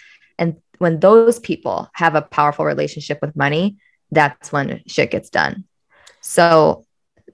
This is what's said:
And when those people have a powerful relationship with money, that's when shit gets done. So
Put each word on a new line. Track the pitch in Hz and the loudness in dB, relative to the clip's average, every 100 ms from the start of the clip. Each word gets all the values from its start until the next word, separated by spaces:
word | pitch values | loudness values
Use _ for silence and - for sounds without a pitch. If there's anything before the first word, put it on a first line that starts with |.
| _ _ _ - | _ _ _ -6
And | 170 160 _ - | -6 -6 _ -4
when | 175 160 | -2 2
those | 180 226 226 233 | 4 6 4 0
people | - - - 90 - - | -4 -8 -6 -8 -8 -2
have | 170 151 | 0 0
a | |
powerful | 147 - 147 147 | -4 -2 0 0
relationship | 151 143 147 - - 143 | -4 -2 -6 -8 -10 -8
with | 147 151 | -8 -4
money, | 139 151 196 202 _ _ - | -2 0 -4 -6 _ _ -4
that's | 160 143 - - | 0 0 -2 -8
when | 143 139 - - | -6 -4 -8 -8
shit | - - | -4 -2
gets | - - | -4 -6
done. | - 71 196 - _ _ _ _ _ | -4 -4 -4 -16 _ _ _ _ _
So | - - 170 165 156 - _ _ _ _ _ | -6 2 4 6 4 0 _ _ _ _ _